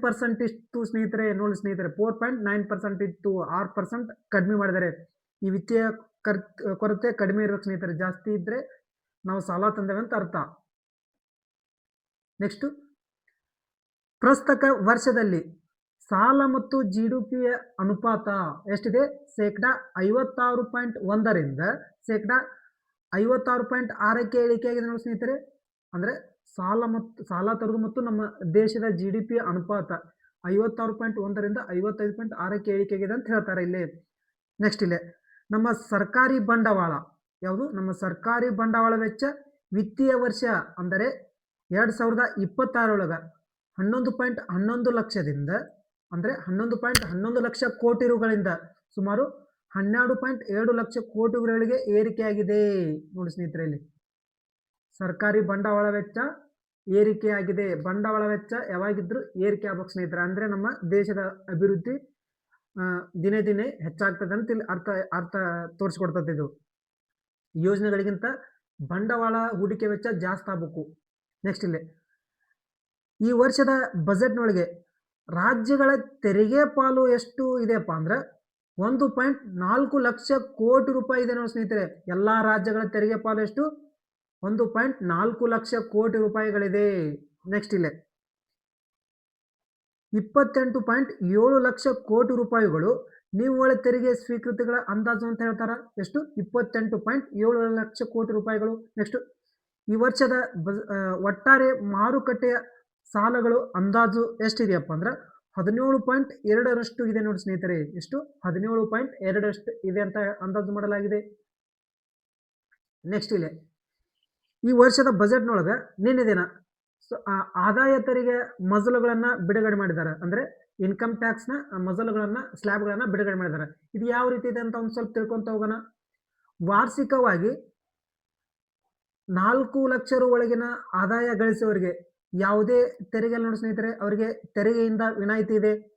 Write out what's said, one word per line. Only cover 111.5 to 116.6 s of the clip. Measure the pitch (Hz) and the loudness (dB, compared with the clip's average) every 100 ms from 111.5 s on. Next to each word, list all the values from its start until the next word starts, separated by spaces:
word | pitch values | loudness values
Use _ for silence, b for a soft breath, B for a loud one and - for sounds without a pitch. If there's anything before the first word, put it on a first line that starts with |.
| _ _ _ _ _ _ _ _ _ _ _ _ _ _ _ | _ _ _ _ _ _ _ _ _ _ _ _ _ _ _
ನೆಕ್ಸ್ಟ್, | 160 208 - | -6 -4 -2
ಇಲ್ಲಿ | 208 160 - _ _ _ _ _ _ _ _ _ _ | -2 -4 -8 _ _ _ _ _ _ _ _ _ _
ಈ | 233 | 4
ವರ್ಷದ | 247 247 254 269 | 8 8 8 6
ಬಜೆಟ್‌ನೊಳಗ | 208 208 247 226 214 165 226 - - | 6 6 4 4 2 2 -2 -4 -2
ನಿನ್ನೆ | 202 254 | 2 4
ದಿನ | 226 190 180 - | 4 2 0 -6